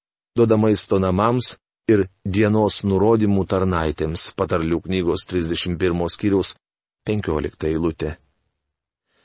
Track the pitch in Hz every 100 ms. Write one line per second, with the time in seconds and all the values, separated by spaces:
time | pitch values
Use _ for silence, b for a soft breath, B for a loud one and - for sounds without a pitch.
0 | _ _ _ - 113 110 110 101 - 98
1 | 95 92 110 123 120 - _ _ - 107
2 | 95 _ 98 95 107 107 104 - 101 95
3 | 104 113 104 98 90 95 95 85 80 78
4 | 78 82 - - 92 90 82 82 82 95
5 | 85 90 - 90 82 85 90 85 92 87
6 | 85 - 104 98 87 - _ _ _ _
7 | - 107 95 78 71 - 78 80 82 76
8 | 78 78 _ _ _ _ _ _ _ _
9 | _ _